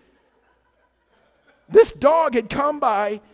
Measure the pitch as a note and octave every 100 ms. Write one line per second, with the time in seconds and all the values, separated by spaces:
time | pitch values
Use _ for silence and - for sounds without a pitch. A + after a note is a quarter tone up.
0 | _ _ _ _ _ _ _ _ _ _
1 | _ _ _ _ _ _ _ F#4+ A4+ -
2 | C#4 E4 D#4 A#3 A3+ C4 C#4+ D4 C4+ G3+
3 | G#3 G#3+ -